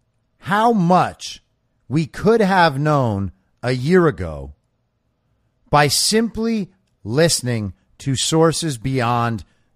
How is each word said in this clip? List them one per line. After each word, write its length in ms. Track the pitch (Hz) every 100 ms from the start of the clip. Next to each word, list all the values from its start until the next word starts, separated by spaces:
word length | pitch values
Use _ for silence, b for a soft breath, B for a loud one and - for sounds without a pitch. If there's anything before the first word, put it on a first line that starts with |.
| _ _ _ _
how 340 | - 202 233
much 720 | 226 170 180 120 90 - - _ _ _ _ -
we 160 | 139 160
could 360 | - 190 226
have 380 | 190 190 165 135
known 520 | 151 147 123 98 95 - _ _
a 80 | 120
year 340 | 127 131 180 170
ago 480 | 90 87 73 67 - _ _ _ _ _ _ _ _ _ _ -
by 160 | 147 147
simply 840 | - - 214 233 220 226 220 190 _ _ _
listening 720 | - 127 165 - 123 117 101 - _ _
to 180 | - 127
sources 600 | - 160 165 143 165 123
beyond 680 | 120 131 117 120 117 113 - _ _